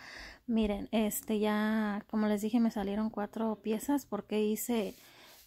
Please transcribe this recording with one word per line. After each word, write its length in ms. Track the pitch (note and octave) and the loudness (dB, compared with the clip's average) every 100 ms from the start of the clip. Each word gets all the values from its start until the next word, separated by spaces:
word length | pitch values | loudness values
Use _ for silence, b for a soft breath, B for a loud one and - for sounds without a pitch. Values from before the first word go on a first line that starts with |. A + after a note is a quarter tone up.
| B B B B - | B B B B -2
Miren, 420 | A3 G#3 G3+ G3 | 2 2 0 0
este, 480 | A3 G#3+ - - G#3+ | 2 2 -2 -2 0
ya, 680 | G#3+ G#3 G#3+ A3 G#3+ G3+ - | 2 2 2 2 0 -2 -4
como 180 | A3 G#3+ | 0 2
les 140 | G#3 | 2
dije, 180 | G#3+ A#3+ | 2 4
me 100 | A3+ | 4
salieron 400 | A3 G3 G3+ A3 | 2 -2 0 -2
cuatro 520 | G#3 G#3 A3 A3+ G#3 | -2 -6 -2 -2 -2
piezas 420 | G#3+ A3 - C#4+ - | -2 -2 0 -2 0
porque 380 | G3+ - G#3+ | -6 -2 0
hice, 500 | G#3+ G#3+ - A#3 F#3 - B B B B | 2 0 0 0 -2 -6 B B B B